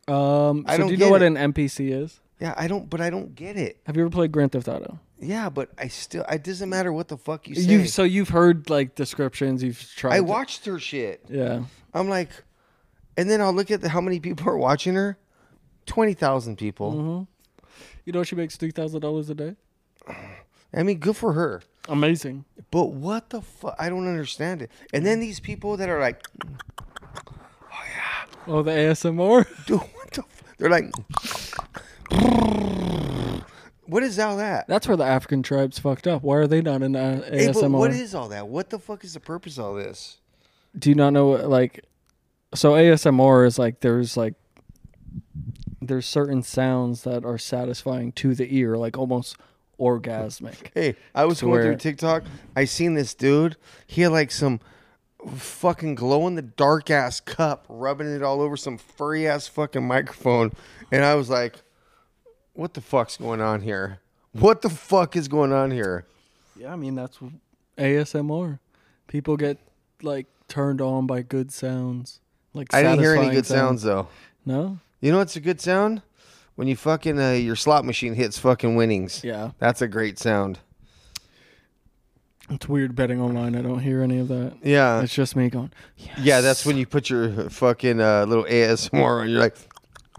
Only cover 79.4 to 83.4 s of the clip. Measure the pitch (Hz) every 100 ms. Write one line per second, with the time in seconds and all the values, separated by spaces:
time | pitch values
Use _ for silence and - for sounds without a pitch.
79.4 | 113 - 117 120 120 104 107 95 117 104
80.4 | 98 92 _ _ _ _ _ - - _
81.4 | _ _ _ _ _ _ _ _ _ _
82.4 | - 143 - 143 135 123 123 123 123 120